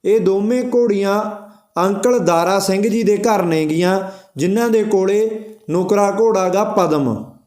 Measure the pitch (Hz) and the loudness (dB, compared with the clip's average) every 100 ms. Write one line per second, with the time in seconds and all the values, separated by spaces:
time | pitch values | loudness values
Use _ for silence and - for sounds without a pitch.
0 | 190 220 190 196 208 254 254 240 240 202 | 2 2 2 0 0 -2 0 0 0 0
1 | 196 208 214 - - - _ - 190 202 | 0 -2 -4 -10 -18 -20 _ -2 -2 0
2 | 247 247 170 165 170 196 190 190 214 226 | 0 2 2 2 2 0 0 0 0 0
3 | 208 202 226 202 175 160 156 160 180 190 | 0 2 2 0 0 0 0 0 0 0
4 | 190 - - - 170 208 233 220 214 202 | -4 -14 -18 -4 -2 0 2 0 2 0
5 | 190 208 220 220 - - - 170 180 202 | 2 0 -2 -4 -12 -18 -4 -4 0 0
6 | 202 196 226 196 185 185 208 202 170 151 | 2 2 2 2 0 0 0 0 2 2
7 | 131 110 - - | 0 -4 -8 -18